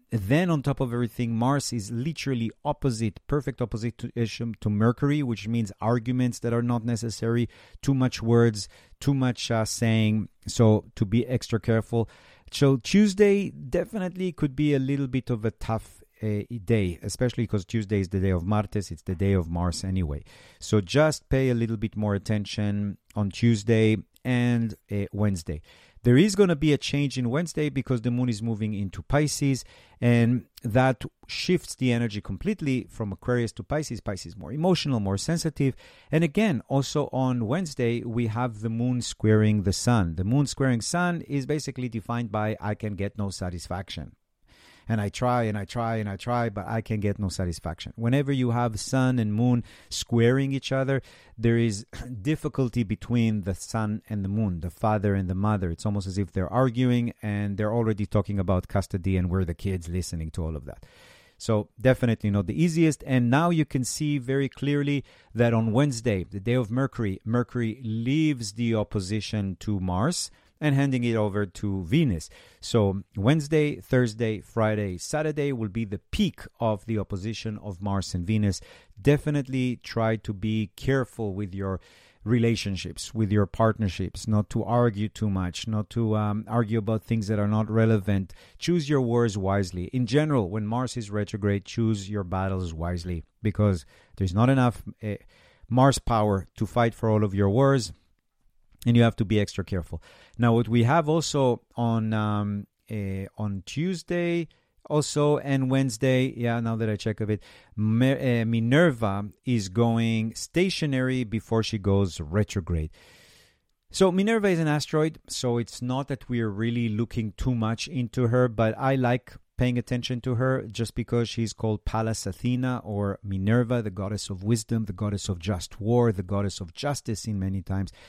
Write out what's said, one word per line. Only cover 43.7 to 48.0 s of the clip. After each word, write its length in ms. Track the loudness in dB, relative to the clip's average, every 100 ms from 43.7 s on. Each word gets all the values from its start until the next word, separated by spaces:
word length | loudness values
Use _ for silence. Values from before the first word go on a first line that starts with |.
| -8 -8 -12 -12 -16 _ _ _ _ -20 -16 -4
And 140 | -2
I 80 | -2
try 360 | -2 0 2
and 140 | 0 -2
I 60 |
try 320 | -6 -4 -4 -2
and 140 | -4
I 80 | -6
try, 320 | -4 -2 -2
but 180 | -4 -4
I 140 | -6
can 180 | -4 -2
get 180 | -2 -2
no 120 | -2
satisfaction. 640 | -2 -4 -4 -8 -8 -12
Whenever 380 | -4